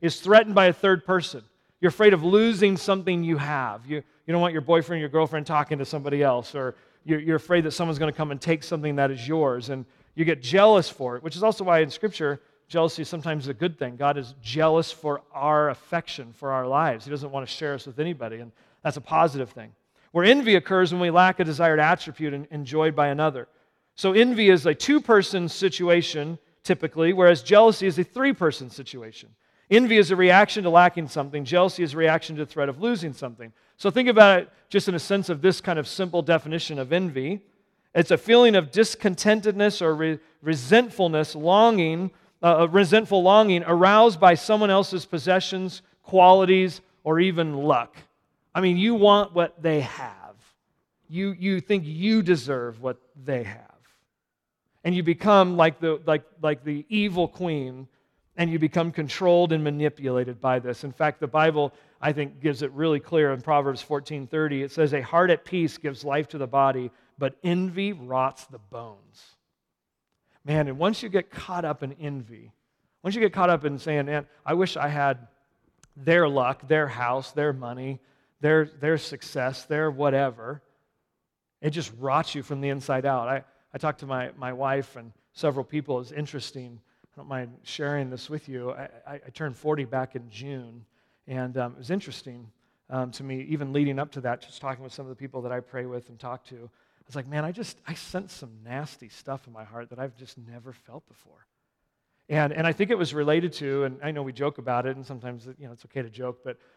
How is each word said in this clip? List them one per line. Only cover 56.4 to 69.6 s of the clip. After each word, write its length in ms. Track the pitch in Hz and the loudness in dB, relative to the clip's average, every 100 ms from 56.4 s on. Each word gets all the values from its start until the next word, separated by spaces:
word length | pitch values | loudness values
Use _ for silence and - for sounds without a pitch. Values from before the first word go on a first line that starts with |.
like 220 | 156 147 | -4 -4
the 220 | 147 147 - | -6 -10 -6
evil 380 | 214 208 180 170 | -4 -2 -2 -4
queen, 600 | - 180 151 131 127 131 _ _ _ _ - | -4 -6 -6 -8 -12 -20 _ _ _ _ -6
and 120 | 170 | -4
you 80 | 160 | -2
become 340 | 151 175 165 | -2 -2 -4
controlled 580 | 160 147 - 180 175 175 | -4 -8 -2 2 4 4
and 100 | 160 | 0
manipulated 800 | 151 147 151 147 135 127 123 120 | -2 -2 -4 -4 -4 -4 -4 -4
by 200 | 131 127 | -2 -2
this. 260 | 123 117 143 | -4 -10 -10
In 80 | |
fact, 260 | 127 151 - | -4 -4 -4
the 80 | 143 | -4
Bible, 460 | 156 160 151 143 - _ _ | 0 2 2 -2 -6 _ _
I 120 | 151 | -4
think, 260 | 147 143 139 | -4 -6 -6
gives 220 | 151 131 | -6 -4
it 100 | 139 | -6
really 300 | 135 160 147 | -4 -2 -2
clear 320 | - 165 147 | -2 0 0
in 80 | 127 | 0
Proverbs 400 | 123 147 139 131 | 0 0 0 -4
fourteen 440 | - 147 139 151 131 | -6 -8 -8 -12 -8
thirty. 380 | 156 156 139 | -4 -2 -4
It 80 | 135 | -6
says, 220 | 160 151 | -2 0
"A 80 | 143 | -2
heart 280 | 120 170 180 | -2 2 2
at 140 | 160 | 2
peace 340 | - 180 165 - | -2 -4 -4 -4
gives 280 | 151 131 143 | -12 -10 -6
life 240 | 147 147 | -4 -4
to 80 | 151 | -8
the 100 | 131 | -4
body, 420 | 139 135 131 123 _ _ - | 0 0 0 -8 _ _ -8
but 180 | - - | -8 -6
envy 480 | 180 175 185 175 202 | -4 -2 -4 -4 -6
rots 540 | 185 123 131 131 - - | -6 -6 -2 -2 -4 -20
the 140 | 127 | -20
bones." 760 | 101 120 113 101 _ _ _ _ _ _ | _ -18 -18 -20 _ _ _ _ _ _